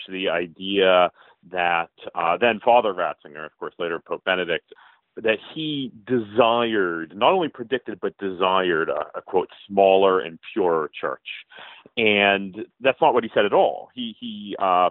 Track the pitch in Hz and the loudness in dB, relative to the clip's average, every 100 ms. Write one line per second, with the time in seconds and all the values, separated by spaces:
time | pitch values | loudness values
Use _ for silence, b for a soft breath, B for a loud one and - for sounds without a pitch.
0 | - 92 95 82 87 80 95 98 92 90 | -12 -6 -4 -4 -4 -8 -4 2 4 6
1 | 87 b b b _ 90 87 85 82 _ | 4 b b b _ -4 -2 -2 -4 _
2 | - - 82 90 117 110 120 120 110 90 | -14 -4 -2 0 0 0 2 4 2 -2
3 | 82 73 80 73 78 _ 82 - 87 82 | -4 -6 -14 -16 -16 _ -12 -8 -6 -6
4 | - 80 - 92 85 80 - - b b | -8 -6 -2 -2 -2 -4 -6 -20 b b
5 | _ - 113 107 - 156 156 147 131 113 | _ -6 -2 -2 -6 -10 -8 -6 -8 -12
6 | 104 123 107 107 117 117 117 110 90 85 | -4 -4 0 2 4 4 0 0 -2 -4
7 | 82 95 127 190 156 - 117 131 - 101 | -10 0 2 2 -2 -8 -6 -6 -6 -8
8 | 101 - 98 87 92 95 92 80 80 71 | -8 -6 -8 -2 0 2 2 0 -2 -4
9 | 76 82 - 92 87 - - 98 98 95 | -8 -12 -6 -4 -4 -8 -4 4 6 6
10 | 98 92 78 82 - - 90 82 76 - | 4 2 -2 -10 -8 -2 0 0 -4 -8
11 | 76 67 - - - B B B - - | -8 -8 -14 -18 -20 B B B -10 -2
12 | 110 104 101 98 98 95 - _ 131 123 | 2 4 4 2 -2 -12 -16 _ -2 2
13 | 156 123 113 - 104 139 151 71 - - | 2 2 0 0 2 2 2 -2 -12 -12
14 | 117 107 120 104 104 95 95 90 90 | -12 -12 -14 -12 -12 -4 0 2 2